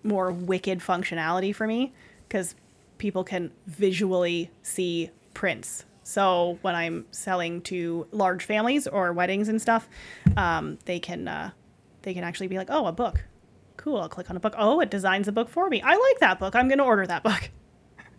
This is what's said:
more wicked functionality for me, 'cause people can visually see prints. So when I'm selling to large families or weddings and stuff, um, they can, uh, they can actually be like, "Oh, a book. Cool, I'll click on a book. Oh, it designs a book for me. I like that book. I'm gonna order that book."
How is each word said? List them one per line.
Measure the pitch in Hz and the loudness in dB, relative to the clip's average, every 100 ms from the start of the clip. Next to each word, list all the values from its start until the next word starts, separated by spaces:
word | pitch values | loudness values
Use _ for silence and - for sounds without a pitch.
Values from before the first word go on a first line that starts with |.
more | 214 202 185 | -2 0 0
wicked | 175 180 185 196 185 | -2 -2 -2 0 -4
functionality | - 180 185 165 160 180 190 202 | -2 -2 -2 -4 -2 0 -2 -2
for | 220 | -2
me, | 226 262 - - - - | -2 -4 -6 -20 -20 -6
'cause | 202 175 - _ _ _ _ 208 | -4 -4 -10 _ _ _ _ -4
people | 185 | -4
can | 185 185 175 - - | -4 -4 -6 -10 -18
visually | 151 196 180 196 185 175 170 170 _ | 0 2 2 0 2 2 0 -6 _
see | - - 180 170 165 - _ - | -6 -2 -2 -2 -6 -10 _ -4
prints. | 190 120 - - - _ | -4 -2 -6 -12 -12 _
So | - - 196 180 175 170 | -6 2 4 4 2 0
when | 190 | -2
I'm | 175 170 165 165 | -2 -2 -4 -10
selling | - - 180 170 170 170 | -10 -4 -2 -2 -6 -6
to | 180 170 170 151 | -4 -4 -4 -6
large | 214 185 180 - | 0 0 0 -2
families | 214 233 285 277 | 0 2 2 0
or | 202 180 | 0 0
weddings | 175 180 196 214 | 0 0 0 0
and | 220 | 0
stuff, | 226 226 - - - - - - | 2 2 0 -18 -18 2 4 4
um, | 180 160 156 156 - | 2 0 -4 -8 -6
they | 175 | -6
can, | 175 175 175 | -6 -8 -8
uh, | - 180 - _ _ _ _ | -8 -8 -14 _ _ _ _
they | - 180 | -10 -6
can | |
actually | 175 165 190 | -8 -6 -6
be | 190 | -6
like, | 185 | -2
"Oh, | 294 214 | 0 0
a | |
book. | 175 240 - - - _ _ _ - | -2 -2 -2 -6 -18 _ _ _ -10
Cool, | - 254 | -4 -4
I'll | 160 | -4
click | - 180 | -8 -8
on | 185 | -4
a | |
book. | 214 - | -4 2
Oh, | 214 302 | 4 4
it | 254 | 2
designs | 202 190 190 202 | 0 2 2 2
a | |
book | 214 233 | 0 -2
for | - 381 | 0 0
me. | 262 | 2
I | 254 359 | 4 6
like | 523 - | 6 6
that | 254 185 | 4 4
book. | 190 233 | 2 2
I'm | 254 | 4
gonna | 269 | 4
order | 269 214 185 | 6 4 2
that | 175 | 0
book." | 220 196 - - _ _ _ - - | 0 0 -4 -14 _ _ _ -20 -20